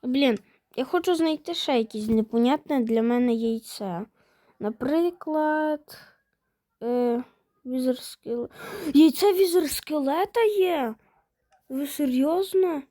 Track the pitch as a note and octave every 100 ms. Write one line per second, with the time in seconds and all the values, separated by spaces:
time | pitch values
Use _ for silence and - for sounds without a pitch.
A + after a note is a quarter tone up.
0 | B3+ B3+ C#4 A3 _ _ _ - C4 F4+
1 | F4 F4 E4 D#4 - E4+ - B3+ A3 A3
2 | G#3+ A3 A3 A#3 A#3+ D4 - C#4+ A3+ A3+
3 | A3+ A#3+ B3 A3+ A3+ A3+ - - G3+ E3+
4 | G#3+ _ _ _ _ _ G3+ A3 B3 D#4
5 | F4 F4 - D#4 D4+ D4+ D#4 D4+ _ -
6 | - _ _ _ _ _ _ _ A#3 B3
7 | A#3+ A#3+ B3 _ _ _ B3+ B3+ B3+ B3+
8 | - - - A#3+ A#3+ - - G#4 D#4+ C#4
9 | D#4 B3+ G4+ F#4 F#4+ E4+ D4+ - - D4+
10 | C4+ D4+ G4 A#4 A4+ G#4 F#4 E4 B3 A3
11 | _ _ _ _ _ _ _ C4 C#4 -
12 | C#4+ B3+ C#4 E4+ F#4+ F#4+ F#4 D#4 -